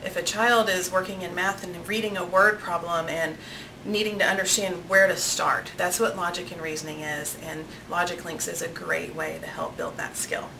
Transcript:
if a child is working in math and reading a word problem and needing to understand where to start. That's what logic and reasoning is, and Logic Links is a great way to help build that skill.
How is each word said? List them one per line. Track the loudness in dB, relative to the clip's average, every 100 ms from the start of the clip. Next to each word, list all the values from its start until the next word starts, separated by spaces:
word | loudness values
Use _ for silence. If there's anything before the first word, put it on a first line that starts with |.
if | -4 -4
a |
child | -2 2 6 6 6
is | 2 2
working | 0 0 -6
in | -6 0
math | 0 0
and | -6 -8 -2
reading | -2 0 -2
a | 2
word | 6 6 6
problem | -2 -2 0 -2 0
and | -2 -2 -4 -12 -12 -14 -12 -2
needing | 0 2 2
to | 2
understand | 4 2 2 2 -4 4
where | 8 8
to | 6
start. | 0 2 2 2 -2 -2
That's | 0 2
what | 0 2
logic | -2 -2 -8
and | -8
reasoning | -6 -6 -6 -8
is, | -6 -4 -4 -6
and | -8 -8 -10 -12 -4
Logic | 0 0 -2 -8
Links | -6 -4
is | -4
a | -6
great | -6 -4 -2 -2
way | -6 -6 -6
to | -10
help | -6 -8 -6
build | -8 -6
that | -8 -6
skill. | -4 -4 -6